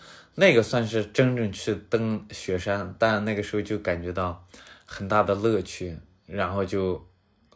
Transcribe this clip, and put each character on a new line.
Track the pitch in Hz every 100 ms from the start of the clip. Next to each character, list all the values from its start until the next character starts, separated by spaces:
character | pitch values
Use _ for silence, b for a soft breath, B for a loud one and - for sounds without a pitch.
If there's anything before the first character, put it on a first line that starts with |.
| b b b -
那 | 190
个 | 120
算 | 107 123 113
是 | 113 104
真 | - 127 123
正 | 110
去 | 92 - 98 -
登 | 113 113 107 -
雪 | - - 92
山， | 92 101 92 92
但 | 113 107 104
那 | 104
个 |
时 | 101 107
候 |
就 | 101 107
感 | 95 85
觉 | 87
到 | 90 90 87 b b b b -
很 | - 98
大 | 107
的 | 101
乐 | 98 113 107
趣， | 90 - 90 80 - _ -
然 | 95 90
后 | 98 92
就 | 98 95 87 - _ _ _ _